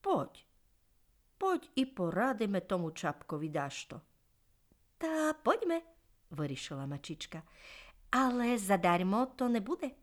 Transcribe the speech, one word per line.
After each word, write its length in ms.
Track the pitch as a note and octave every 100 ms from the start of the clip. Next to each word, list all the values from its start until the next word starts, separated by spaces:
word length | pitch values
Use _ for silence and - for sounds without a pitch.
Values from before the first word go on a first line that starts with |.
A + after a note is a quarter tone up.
Подь, 440 | G4 D#4+ C#3 - _ _ _ _ _ _ _ _ _ _
подь 320 | F#4+ F#4 -
і 100 | -
порадиме 720 | C4 - E3+ E3+ B3+ G#3+ G#3+ G3
тому 320 | F3+ F#3 E3
Чапкові 580 | D#3+ E3 D3 - D3+ D#3
дашто». 520 | D3+ C#3 - - - _ _ _ _ _ _ _ _ _ _
«Та 360 | D#4+ D#4 D#4
подьме», 480 | D#4 - A4 F#4 E4 E4 - _ _ _
вирішила 560 | D3+ D3 C3 - C#3+
мачічка. 580 | C#3 C#3+ - D3 - D#3+ - - - - - - -
«Але 480 | B3 C4 B3 A#3+ A#3+
задармо 680 | G3 G3 F3 F3 F#3 G#3+
то 240 | C4 - B3
не 100 | A#3
буде. 320 | G3+ F4 C#4 -